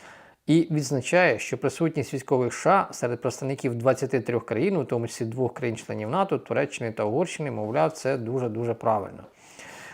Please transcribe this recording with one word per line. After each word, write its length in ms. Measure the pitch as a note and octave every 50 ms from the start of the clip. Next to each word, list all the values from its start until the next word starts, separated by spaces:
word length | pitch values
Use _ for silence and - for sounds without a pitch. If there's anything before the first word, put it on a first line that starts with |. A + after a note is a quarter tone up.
| - - - - - - _ _ _ -
і 200 | D3 E3+ D#3+ -
відзначає, 680 | D#3+ D3+ D3 - D3 C3 A#2 - - F3 F#3 E3 A#2+ G#2
що 180 | - - - A#2+
присутність 560 | - C#3 - - E3+ E3 D#3+ D#3 B2 - -
військових 400 | C3+ - - C#3+ B2+ B2+ A#2+ -
С 60 | -
Ш 280 | - D#3 F#3 G3 F3+ -
А 40 | -
серед 280 | - - B2 A#2+ A#2
представників 540 | - B2+ - - - C3+ C#3 C3+ - C3+ A#2+
двадцяти 460 | A#2 A2+ C3 B2+ B2+ - B2 - C3
трьох 240 | A2 - A#2+ A#2 -
країн, 300 | - A#2 A2 B2 G3+ G3 F3
у 80 | C3
тому 220 | A#2+ B2+ A#2 A2+ A#2
числі 180 | - - A#2+
двох 280 | A2+ A2+ B2+ C3 A#2+ -
країн-членів 560 | - - B2 A2 G#2+ - - G#2+ G#2+ G#2+ G#2+
нато, 280 | C3 F#3 G3 F#3 - B2+
Туреччини 540 | - - A2 A#2+ C#3+ C#3+ - - B2+ A2+
та 120 | A2 - G#2+
Угорщини, 480 | G#2 G#2+ C#3+ F3+ E3+ - - D#3 C#3
мовляв, 400 | A#2+ A2 G#2+ G#2+ A2+ C#3+ D#3 D#3+
це 260 | D3 - - C3 C#3 C3
дуже-дуже 560 | A#2 A2 B2 C3+ B2 A#2+ G#2+ A#2 A#2+ A#2 A2+
правильно. 500 | A2+ - A#2+ A2 G#2 F#2+ F#2+ F2+ - - - - _ - - - - - - - - - -